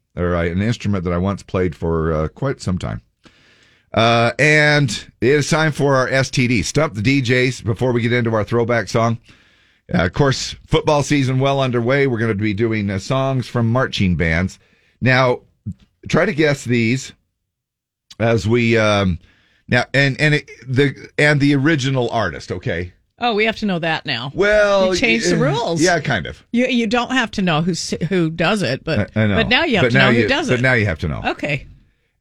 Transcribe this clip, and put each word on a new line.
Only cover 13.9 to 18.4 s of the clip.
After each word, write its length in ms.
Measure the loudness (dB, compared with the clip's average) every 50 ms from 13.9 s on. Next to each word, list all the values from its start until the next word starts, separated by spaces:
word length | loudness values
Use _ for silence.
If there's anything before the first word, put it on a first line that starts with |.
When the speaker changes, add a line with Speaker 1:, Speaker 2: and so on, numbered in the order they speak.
| -2 0 0 2 2
Speaker 1:
bands. 420 | 2 2 0 2 0 -2 -2 -6 -10 _ _ _ _ _ _ _ -2
Now, 400 | 0 2 2 2 2 2 0 -2 _ _ _ _ -14 -14 -14 _ -18 _ _ _ -10
try 200 | -2 0 0 0
to 80 | 0 0
guess 300 | 0 0 0 0 -2 -2
these 500 | -2 0 0 2 0 0 -2 -4 -10 -18 _ _ _ _ _ _ _ _ _ _ _ _ _ _ _ _ _ _ _ -8 -2
as 260 | 0 0 0 2